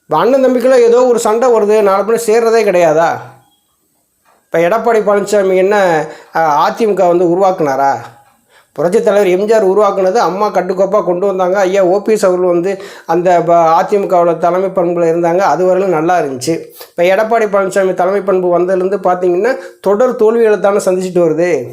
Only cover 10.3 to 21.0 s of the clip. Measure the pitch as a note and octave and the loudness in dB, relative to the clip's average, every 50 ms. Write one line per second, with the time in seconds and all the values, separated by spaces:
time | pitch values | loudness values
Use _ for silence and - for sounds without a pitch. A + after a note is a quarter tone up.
10.3 | F3+ G3 G#3+ G#3 - F#3+ F3+ F#3 F#3+ F3+ G3 F#3 G#3 G#3+ F3+ F3 F3 F3+ F#3+ G3+ | -2 -2 -4 -2 -2 -4 -4 -2 -2 -2 -2 0 0 -2 -2 -2 -2 -2 -2 -2
11.3 | F#3 F#3 F#3 F3+ F#3 G#3 G3 F3+ F#3 G3 F#3+ F3 F#3 G3+ G3 A3 A3 G#3 G3+ F#3 | -2 -2 -2 -2 0 0 0 0 0 0 2 2 0 0 0 0 0 0 2 0
12.3 | F3+ F3+ F3+ F3+ F3 F3 E3+ G3 G3 F#3+ - - - - - - E3 F3 F3 F#3 | 0 0 0 0 0 0 -2 -2 -6 -6 -10 -18 -18 -18 -6 -4 -2 0 2 2
13.3 | F3 E3+ E3 E3 E3+ E3+ E3 D#3+ E3 F3 F#3+ - G#3 G3+ G3 F3 F#3 F3 E3+ E3+ | 2 2 2 2 2 4 4 4 2 2 0 0 -2 -2 0 0 0 2 2 2
14.3 | E3 E3 F3 E3+ F3 F#3 G3 F#3+ F#3 F#3+ E3+ E3+ F3 E3+ E3+ E3 E3 F3 E3+ E3+ | 0 0 0 0 0 0 -2 -2 -2 -2 -2 -2 -2 0 0 0 0 0 0 0
15.3 | E3+ F#3 G3 E3 D3 E3 F#3 F#3 F#3 F#3 G3 F#3+ E3+ D3+ D#3+ F3 F3+ F3 D#3 C#3 | 0 0 0 0 0 0 0 0 0 0 0 0 -2 -2 0 0 0 0 -2 -4
16.3 | C3+ B2 B2 D#3 E3 D#3+ - - - - - - _ - F3 F3+ F#3+ G3+ A3 G#3+ | -6 -6 -4 -4 -4 -6 -8 -16 -20 -20 -20 -14 _ -2 0 2 2 0 0 0
17.3 | A#3 A3+ A3 G#3 F#3+ G3+ G3 F#3 F3+ G3+ F#3+ F#3 F3+ F#3 F3+ F#3 G3 G3+ F#3+ G3+ | 0 0 0 0 0 -2 -2 0 0 0 0 0 0 0 -2 -2 -2 -2 -2 -2
18.3 | F#3+ F#3 F3+ F3+ F3 E3+ F3+ F3+ F#3+ F#3 F#3 F#3+ G3+ G3+ F#3 F3+ F3+ F3+ F#3 F3+ | -2 0 0 0 0 0 0 0 -2 -2 -2 -2 -4 -2 -2 -2 -2 0 0 0
19.3 | F3 F3+ G3+ B3 C4 - - - - _ - F#3+ G3+ G3+ B3+ B3+ A#3 A#3 A3 G#3+ | 0 0 0 -2 -4 -4 -8 -18 -20 _ -2 -2 0 2 0 0 0 0 0 2
20.3 | A3+ A#3 A3+ G#3+ G#3+ F#3+ F3 G3 G3+ G#3 G3 G3 F#3 F#3 | 2 2 2 2 2 2 0 0 0 0 0 0 -2 -2